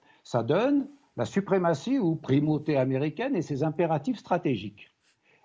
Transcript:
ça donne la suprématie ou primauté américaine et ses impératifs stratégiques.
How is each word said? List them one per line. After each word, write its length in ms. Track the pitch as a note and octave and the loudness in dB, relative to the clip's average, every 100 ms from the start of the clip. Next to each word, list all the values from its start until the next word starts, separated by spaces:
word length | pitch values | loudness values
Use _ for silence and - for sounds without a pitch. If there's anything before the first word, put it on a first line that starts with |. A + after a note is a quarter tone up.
| _ _ | _ _
ça 220 | - B2+ | -4 -2
donne 420 | A#2 D#3+ B3 C#4+ C4+ - _ - | 2 2 2 2 0 -8 _ -6
la 80 | |
suprématie 720 | A#2 - G3 F#3+ E3+ E3 - C#4 | -4 -2 0 2 2 0 0 0
ou 160 | F3+ | 0
primauté 640 | D#3 - C3+ D3+ D3+ D#3 C#3+ | 0 2 2 2 0 0 0
américaine 580 | C3 C3 D3+ D3+ B3+ | 2 0 -2 -4 -4
et 80 | A#3+ | -2
ses 220 | D3 C#3 | -2 -2
impératifs 540 | D#3 D#3 E3+ D#3 D3 G#3+ | -2 0 0 0 -2 -6
stratégiques. 760 | - F3 D#3+ A#2 G2+ - - _ _ _ _ _ | -2 -2 0 -2 -4 -14 -20 _ _ _ _ _